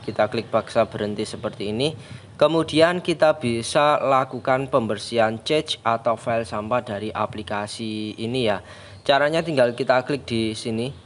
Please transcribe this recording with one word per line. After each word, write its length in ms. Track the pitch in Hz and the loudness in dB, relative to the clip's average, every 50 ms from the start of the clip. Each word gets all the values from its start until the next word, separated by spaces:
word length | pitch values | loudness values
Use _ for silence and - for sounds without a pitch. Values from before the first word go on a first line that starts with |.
| - | -8
Kita 240 | - 107 - 107 | -6 0 0 0
klik 240 | 107 - 117 104 - | 2 2 -4 -6 0
paksa 320 | - 113 104 - - 120 110 107 | -2 -2 -2 0 0 0 0 0
berhenti 320 | - 107 107 104 104 101 110 | 0 -4 -4 -4 -4 -4 -6
seperti 480 | - - 101 - 107 104 - 101 101 | -6 -8 -8 -8 -8 -6 -6 -6 -4
ini. 240 | 107 113 135 156 156 - - - - - - - - | -2 -2 -2 -2 -2 -6 -16 -18 -18 -18 -18 -20 0
Kemudian 640 | - 151 147 160 165 156 - - 151 160 170 180 180 | 2 2 4 4 2 0 2 4 4 4 6 4 0
kita 400 | 175 - 170 156 165 156 156 - | 0 -2 0 4 4 4 4 2
bisa 560 | - 120 117 117 113 - - 160 147 147 147 - - | 0 -2 -2 -2 -4 0 2 4 4 4 4 2 2
lakukan 640 | 131 139 131 131 131 - 123 101 - 131 131 135 | 2 2 2 2 0 -6 -6 0 0 0 0 0
pembersihan 720 | 135 - 135 113 107 110 104 - - 113 117 110 110 110 113 | 0 0 0 2 2 -4 -4 -6 -2 2 2 2 2 2 -4
cache 400 | - - 156 151 156 - - - - | -2 0 0 0 0 -2 -8 -2 0
atau 320 | 117 113 113 - 120 113 107 | 0 0 2 0 0 -2 0
file 240 | - - 117 117 117 | -2 -2 -2 -2 -2
sampah 400 | - - 107 107 107 123 123 117 | -4 -6 -6 -4 -2 -2 -2 -2
dari 320 | - 107 101 104 107 - | -4 -8 -6 -6 -6 -4
aplikasi 1040 | - 107 104 - 107 107 - 107 101 104 104 - - 117 110 107 107 107 107 104 - | -4 -4 -4 -4 -8 -8 -6 -6 -6 -6 -6 -8 -8 -8 -6 -6 -6 -6 -8 -8 -6
ini 320 | 113 113 120 131 123 107 | -6 -4 -2 0 0 0
ya. 80 | 101 92 - - - - - - - - - | 0 0 -4 -12 -20 -20 -20 -20 -20 -8 2
Caranya 320 | - 139 139 143 147 160 165 | 4 4 4 4 4 2 0
tinggal 320 | 160 170 160 135 123 120 | -2 0 4 4 4 4
kita 320 | 117 - 139 117 127 127 127 | 4 -2 0 2 2 2 2
klik 240 | - 147 131 120 | 0 -6 -6 -4
di 240 | - 120 113 113 110 | -4 -2 -2 -2 -2
sini 400 | 110 110 - 120 113 110 117 135 143 - - | -4 -6 -6 -6 -4 -4 -4 -6 -8 -12 -20